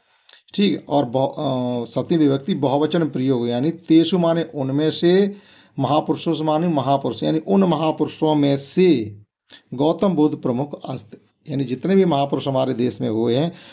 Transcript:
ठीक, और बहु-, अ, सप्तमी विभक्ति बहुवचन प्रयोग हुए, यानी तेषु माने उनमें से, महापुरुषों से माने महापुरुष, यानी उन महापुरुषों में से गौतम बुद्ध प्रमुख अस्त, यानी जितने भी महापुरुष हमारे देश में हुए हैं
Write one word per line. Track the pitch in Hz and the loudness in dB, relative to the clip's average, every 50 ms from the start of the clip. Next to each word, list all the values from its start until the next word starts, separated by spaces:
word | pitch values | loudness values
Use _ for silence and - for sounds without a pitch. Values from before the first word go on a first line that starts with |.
| _ _ _ _ _ _ - - _ _ - | _ _ _ _ _ _ -20 -20 _ _ -2
ठीक, | - 208 196 - - - - | 0 0 0 0 -2 -6 -2
और | 147 143 135 | -2 0 0
बहु-, | 120 113 131 135 135 | 0 0 -2 -2 -2
अ, | - 151 151 135 131 127 123 123 123 120 117 | -2 -4 -4 -4 -4 -2 -4 -4 -4 -6 -6
सप्तमी | 117 - 131 123 - 180 165 | -6 -6 -6 -4 0 0 2
विभक्ति | 151 139 135 139 139 - 185 | 2 2 2 0 -2 -4 -4
बहुवचन | 143 135 131 131 143 156 151 156 175 165 143 | 0 0 0 2 2 0 0 0 0 -2 -2
प्रयोग | - 131 127 131 135 120 | -2 -2 -2 0 0 0
हुए, | 120 120 | 0 -2
यानी | 120 120 131 165 | -2 -2 -2 -2
तेषु | 165 - - - 165 160 165 165 190 180 | -4 -4 0 4 4 4 4 4 2 0
माने | 170 165 165 165 160 160 - | 2 2 0 0 -2 -4 -6
उनमें | 143 131 135 135 143 156 156 | -6 -4 -2 -2 0 0 0
से, | 151 - 170 170 180 190 202 202 202 - - _ - - _ _ - - | 0 2 2 4 4 4 4 2 -2 -8 -18 _ -20 -20 _ _ -6 -4
महापुरुषों | 135 123 143 151 151 - 156 147 - 175 160 | 0 2 2 0 0 0 -4 -2 -2 -4 -4
से | 147 156 | -2 0
माने | 156 151 156 170 180 | 0 0 0 0 0
महापुरुष, | 165 139 120 135 139 135 139 131 113 - 156 | 0 0 0 0 0 0 0 -2 -6 -4 -2
यानी | 151 156 160 | -2 -2 -2
उन | 156 - 196 196 196 | 0 0 2 2 4
महापुरुषों | 180 160 143 160 160 151 - 156 - - - 160 156 151 | 2 2 0 0 -2 0 0 -2 -4 -2 -2 0 2 2
में | 151 143 143 139 139 | 2 2 2 0 0
से | 139 - - 185 185 185 156 123 107 104 104 - - _ _ _ _ _ - - _ - - | -2 -4 2 4 4 6 4 4 0 -6 -10 -16 -20 _ _ _ _ _ -20 -20 _ -12 -4
गौतम | 123 143 156 170 165 214 196 175 | 0 0 0 2 2 0 0 2
बुद्ध | 147 151 151 151 143 | 2 2 2 0 -2
प्रमुख | - 131 120 143 147 147 - - - - | -4 -4 -2 -2 -4 -6 -8 -12 -10 -10
अस्त, | 135 123 104 - - - _ _ _ _ _ - | -10 -10 -12 -16 -20 -20 _ _ _ _ _ -8
यानी | 139 139 139 | -6 -6 -4
जितने | 117 127 127 - 165 196 | -4 -6 -4 -2 2 4
भी | 190 190 | 4 4
महापुरुष | 175 151 139 143 139 151 135 131 143 | 4 2 0 0 0 -2 -4 -2 -2
हमारे | 135 131 131 127 127 | 0 0 0 0 0
देश | 110 123 123 117 - | 0 -2 -2 -2 -2
में | 131 120 | -4 -4
हुए | 107 110 113 117 117 | -2 0 0 0 0
हैं | 131 156 170 175 - - - | 0 0 -2 -4 -8 -20 -20